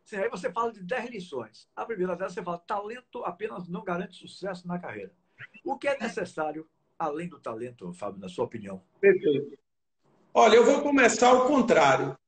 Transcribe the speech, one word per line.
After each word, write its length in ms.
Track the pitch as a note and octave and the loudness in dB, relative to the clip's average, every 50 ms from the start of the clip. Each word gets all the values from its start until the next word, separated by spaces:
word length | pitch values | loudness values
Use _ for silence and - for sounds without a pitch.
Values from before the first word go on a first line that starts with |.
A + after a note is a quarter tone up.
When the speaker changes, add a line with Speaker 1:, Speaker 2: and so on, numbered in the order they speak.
| _ | _
Speaker 1:
sim, 120 | - A3 | -10 -6
aí 120 | G3 G3 A#3 | -6 -4 -4
você 220 | B3+ F#3+ F3+ B3+ | -6 -6 -8 -6
fala 180 | F3+ A3+ A#3 A#3 | -4 -4 -6 -6
de 120 | A3+ G#3 | -6 -10
dez 260 | F#3 F3 B3 A#3+ A3 B3+ | -10 -8 -8 -8 -8 -10
lições. 580 | A#3+ G3+ F3+ - C#3+ B2+ A2+ A2 _ - _ _ _ | -12 -14 -14 -10 -10 -12 -12 -12 _ -20 _ _ _
A 120 | - - | -14 -10
primeira 280 | A3+ A3+ F#3 F3+ F#3 F3 | -10 -6 -4 -4 -4 -4
delas 200 | E3+ F#3+ G3+ F3+ | -6 -8 -8 -8
você 80 | A3+ | -10
fala: 160 | F#3+ F3 E3+ E3+ | -8 -8 -10 -10
talento 680 | _ - G#3 G3+ G#3 G#3 A#3 B3 _ _ - - - | _ -8 -8 -8 -6 -10 -14 -14 _ _ -14 -10 -10
apenas 420 | F3+ F3 _ G#3+ A3 A#3 G3+ F3+ | -10 -8 _ -10 -10 -10 -10 -10
não 160 | F3 F3 F#3 | -10 -10 -10
garante 340 | - F#3+ F3 F3 G#3 G#3 - - | -6 -6 -6 -6 -6 -10 -14 -20
sucesso 500 | - - - - E3+ G3 F#3 F3+ - F3 | -20 -20 -16 -12 -10 -10 -10 -10 -10 -10
na 100 | F3 F3 | -10 -8
carreira. 340 | E3 C#3+ G#2+ G#2 G2 F#2 _ _ _ _ _ _ - _ _ - _ | -8 -10 -12 -12 -14 -14 _ _ _ _ _ _ -20 _ _ -12 _
O 140 | - C4+ B3+ | -8 -8 -4
que 100 | - C#4 | -4 -4
é 80 | C#4 C#4 | -4 -2
necessário 680 | A3 A#3 - A3 F#3 F3+ - - D#3 D3+ D3+ D#3 D#3+ _ _ _ _ _ _ _ | -6 -6 -6 -6 -8 -8 -6 -6 -6 -6 -6 -10 -14 _ _ _ _ _ _ _
além 280 | E3 D#3 D3 D#3 F3 | -6 -6 -4 -6 -10
do 120 | F3 D3+ - | -10 -14 -12
talento, 500 | _ C3 A2+ A2 A#2+ B2 A#2+ _ F#2+ F2 F2 | _ -10 -10 -8 -10 -12 -12 _ -14 -14 -10
Fábio, 260 | - G#2 G2+ F#2+ G2 | -10 -10 -10 -10 -10
na 80 | G2 F#2 | -14 -12
sua 160 | F2+ - A#2+ | -4 -4 -4
opinião? 380 | A#2 - A2 G2+ G2+ F#2+ F#2+ _ _ _ _ | -4 -4 -12 -12 -12 -14 -14 _ _ _ _
Speaker 2:
Perfeito. 560 | - G3+ F#3 - - - - - - - - _ _ _ _ _ _ _ _ _ _ _ _ _ _ _ _ | 4 4 4 4 2 2 0 0 -2 -6 -14 _ _ _ _ _ _ _ _ _ _ _ _ _ _ _ _
Olha, 220 | A3 A#3+ A3 G#3+ | 6 6 8 8
eu 80 | A#3+ A3+ | 8 8
vou 160 | B3 C#4+ C#4 | 8 4 4
começar 480 | - C#4+ C#4 C4+ B3 A3 - - B3 B3 | 2 2 4 6 6 4 4 6 6 6
ao 180 | B3+ B3 B3+ | 6 6 6
contrário. 680 | C4 D4 C4+ A#3 - - D#3+ D3 C#3 C3 C3+ C3+ C#3 - _ _ | 4 4 2 4 4 4 6 6 6 4 2 0 -4 -6 _ _